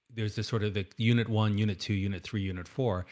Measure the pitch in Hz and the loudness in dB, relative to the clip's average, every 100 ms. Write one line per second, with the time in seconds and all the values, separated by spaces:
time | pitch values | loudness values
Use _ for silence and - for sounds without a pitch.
0 | _ 113 107 110 101 113 104 101 92 - | _ -6 -4 -4 -4 -2 -2 -2 -6 0
1 | 113 120 107 110 107 104 107 92 - 98 | 4 4 4 2 2 2 0 0 -2 0
2 | 98 92 - 104 95 90 87 - 123 90 | 0 -4 -4 -4 -4 -6 -8 -2 0 0
3 | - | -4